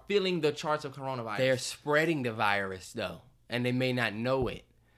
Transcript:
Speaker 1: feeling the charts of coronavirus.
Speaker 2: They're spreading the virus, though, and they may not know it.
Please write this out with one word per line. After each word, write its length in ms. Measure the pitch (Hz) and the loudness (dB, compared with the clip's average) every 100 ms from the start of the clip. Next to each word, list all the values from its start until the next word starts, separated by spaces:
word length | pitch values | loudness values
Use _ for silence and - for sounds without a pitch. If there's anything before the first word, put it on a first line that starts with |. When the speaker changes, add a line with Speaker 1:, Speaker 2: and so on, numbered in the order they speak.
| - | 0
Speaker 1:
feeling 320 | 202 190 175 | 0 2 2
the 100 | 151 | 0
charts 360 | 147 165 151 143 | 0 -2 -2 -4
of 80 | |
coronavirus. 420 | 143 135 131 113 104 | -8 -6 -6 -4 0
Speaker 2:
They're 220 | 131 123 | 2 2
spreading 640 | - - 147 147 165 156 | 0 -6 2 4 4 2
the 100 | 120 | 0
virus, 600 | 110 107 101 98 92 - | 2 2 2 0 -6 -10
though, 260 | 113 92 82 - _ - | -6 -6 -8 -16 _ -6
and 160 | 120 123 | -2 0
they 60 | |
may 200 | 127 127 | 0 0
not 220 | 123 113 | 2 0
know 340 | 104 120 135 113 | 0 -2 0 0
it. 160 | - - _ _ | -4 -12 _ _